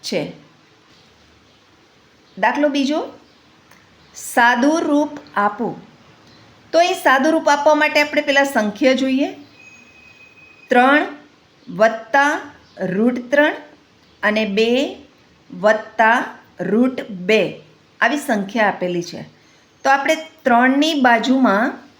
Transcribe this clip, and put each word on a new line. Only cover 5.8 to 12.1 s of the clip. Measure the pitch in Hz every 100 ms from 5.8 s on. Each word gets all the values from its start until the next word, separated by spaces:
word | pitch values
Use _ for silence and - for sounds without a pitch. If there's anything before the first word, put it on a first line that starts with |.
| - _ _ _ _ _ _ _ _
તો | 320
એ | 359
સાદું | 370 302 262 311
રૂપ | 320 311
આપવા | 285 302
માટે | 302 302 294
આપણે | 294 294
પહેલાં | 294 277 277
સંખ્યા | 269 208 202 262
જોઈએ. | 262 262 262 330 - - _ - - _ _ - _ - _ - _ -
ત્રણ | 247 262 294 381 - - _ _ _ -
વત્તા | 175 220 - -